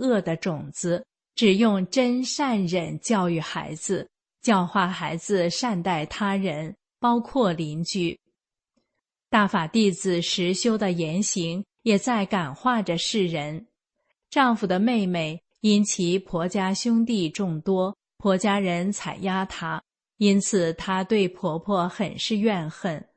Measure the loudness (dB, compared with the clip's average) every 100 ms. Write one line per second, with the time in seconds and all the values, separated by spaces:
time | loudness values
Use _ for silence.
0 | 2 2 2 -2 -2 -4 -6 -6 -2 -2
1 | -4 _ _ 2 4 6 4 4 0 2
2 | 2 0 -2 -2 0 0 0 0 -2 -6
3 | 0 2 2 0 -4 -8 -8 -8 -4 -4
4 | -4 _ _ _ 2 2 2 0 0 -2
5 | -6 -6 0 2 2 0 -2 -2 0 -2
6 | -4 -4 -2 0 -2 -4 -8 -12 _ -2
7 | 2 2 0 2 2 2 -4 -4 -4 -2
8 | -2 -4 _ _ _ _ _ _ _ _
9 | _ _ 0 2 2 0 0 2 2 2
10 | 0 0 0 0 0 0 0 0 0 -2
11 | -2 -2 -2 -2 -4 -4 -10 _ 2 2
12 | 2 0 0 -2 -4 -2 0 0 0 -2
13 | -2 0 0 -2 -6 -8 -12 _ _ _
14 | _ _ -6 2 2 2 0 2 2 2
15 | 0 -2 -4 -8 _ _ 4 4 4 2
16 | 0 0 -2 -4 -2 -2 -2 -2 2 2
17 | 2 0 -2 -2 -4 -2 0 0 0 -4
18 | _ _ 0 2 2 2 0 0 -2 -4
19 | -6 -6 -2 -2 -4 -6 -6 -8 _ _
20 | _ 0 4 4 2 0 0 -2 -4 -4
21 | 0 2 0 -2 -4 -4 -2 0 0 -2
22 | -6 -4 -4 0 0 0 -4 -6 -6 -6
23 | -12